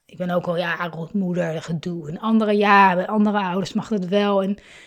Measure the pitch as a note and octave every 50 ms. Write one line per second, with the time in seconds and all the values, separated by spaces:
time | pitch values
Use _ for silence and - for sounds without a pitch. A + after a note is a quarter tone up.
0 | _ _ - D3+ F3+ F3+ F3 F3+ F3 F3 E3+ E3+ F3 E3+ E3 E3+ F3 E3+ D#3+ E3
1 | E3 D#3 - G3+ F#3+ F3 F3 F3+ E3+ E3 D#3 D#3+ - - E3+ D#3 - F3 E3+ E3+
2 | D3+ D3 E3 - - A3 A3+ A3 A3 G#3 G#3 G#3 G3+ G#3 G3+ G3 G3 F#3+ F3+ F3+
3 | F#3 - G#3+ G#3+ G#3 G#3+ G3+ G#3 F#3+ F3+ F3 G3 F3+ - - G#3+ - - A3 G3+
4 | F#3 E3+ G3 G3+ G3+ G3+ G3+ G3 G3 G3 G3+ - - - - - -